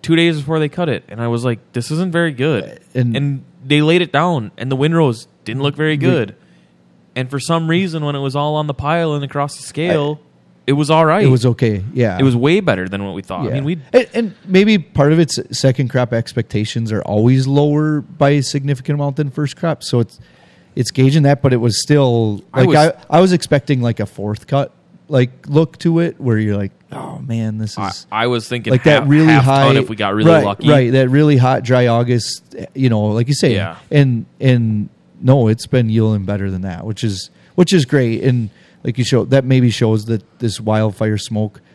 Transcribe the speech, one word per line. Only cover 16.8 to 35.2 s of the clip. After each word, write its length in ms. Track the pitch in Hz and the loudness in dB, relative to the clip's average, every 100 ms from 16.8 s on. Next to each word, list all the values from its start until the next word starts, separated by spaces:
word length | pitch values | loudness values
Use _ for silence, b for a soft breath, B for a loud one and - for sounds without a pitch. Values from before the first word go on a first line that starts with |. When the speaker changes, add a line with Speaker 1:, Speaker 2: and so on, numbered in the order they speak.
| 113 | -4
Speaker 2:
are 100 | 107 | -6
always 460 | - 104 117 131 131 | -2 0 2 2 2
lower 520 | 139 147 147 151 151 | 0 2 0 0 -4
by 300 | - - 143 | -6 -2 2
a 120 | 143 | 2
significant 520 | 127 147 139 131 127 | 0 -4 -4 -4 -4
amount 220 | 147 143 139 | -4 -4 -4
than 120 | 147 | -6
first 260 | 127 147 - | -4 -6 -4
crop, 260 | 170 151 | -6 -6
so 160 | - 120 | -2 -2
it's, 220 | 113 _ b b b b b - | -2 _ b b b b b -6
it's 160 | 120 | -4
gauging 320 | - 131 156 | 2 4 4
that, 180 | 139 143 | 2 2
but 100 | 139 | 2
it 40 | 123 | 2
was 260 | 117 98 | 0 -2
still, 640 | - 147 131 117 113 104 - | 0 2 4 2 0 -4 -6
Speaker 1:
I 60 | - | 0
Speaker 2:
like, 80 | 180 | 4
Speaker 1:
was 80 | 160 | 4
Speaker 2:
I, 160 | 151 - - | 4 0 0
I 100 | 156 | 2
was 120 | 185 | 4
expecting, 500 | 180 - 143 - 135 | 2 0 -2 0 -2
like, 160 | 120 107 | 0 -2
a 80 | 104 | -6
fourth 400 | - 101 107 - | -8 -8 -8 -4
cut, 260 | 139 135 _ _ _ _ | -4 -4 _ _ _ _
like, 240 | 143 127 - - | 0 0 -2 -2
look 300 | 143 160 - | 0 0 -2
to 200 | 170 165 | -2 0
it, 220 | 170 - | -2 -4
where 180 | 131 110 | -2 0
you're 180 | 107 101 | 0 -2
like, 140 | 98 _ _ | -4 _ _
"Oh, 260 | - - - | -18 -14 -14
man, 400 | 131 113 110 107 | -8 -6 -4 -6
this 180 | 110 - | -8 -8
Speaker 1:
I, 120 | 98 | -10
Speaker 2:
is," 180 | - - | -10 -10
Speaker 1:
I 160 | 107 120 | -4 -2
was 180 | 123 110 | -2 -4
thinking 220 | 123 110 | -8 0
Speaker 2:
like, 140 | 123 | 2
that 160 | 156 143 | 4 4
Speaker 1:
half, 100 | 139 | 4
Speaker 2:
really 160 | 147 156 | 4 6
Speaker 1:
half 180 | 147 | 4
Speaker 2:
high 220 | 131 135 139 | 4 4 4
Speaker 1:
ton 100 | 135 | 2
if 140 | 131 | 0
we 60 | 107 | -4
got 180 | 104 | -2
really 160 | 101 135 | 2 4
Speaker 2:
right, 140 | 165 | 4
Speaker 1:
lucky. 240 | 101 98 - | 2 0 2
Speaker 2:
right, 240 | 147 123 | 4 4
that 180 | 131 131 | 2 2
really 260 | 135 151 139 | 4 4 4
hot, 280 | 127 131 | 4 0
dry 240 | 117 127 123 | 0 2 2
August, 680 | 117 123 120 - - _ - - | 2 2 0 -2 -12 _ -16 -14
you 140 | - 131 | -2 0
know, 180 | 110 107 | 2 0
like 200 | 107 120 | 0 -2
you 80 | |
say. 200 | 143 165 | 0 2
Speaker 1:
Yeah. 220 | 101 82 82 _ | 0 -2 -10 _
Speaker 2:
And, 360 | 147 139 120 - _ | 2 2 0 -6 _
and 500 | 135 123 113 107 98 _ _ - | 0 2 0 -2 -6 _ _ -6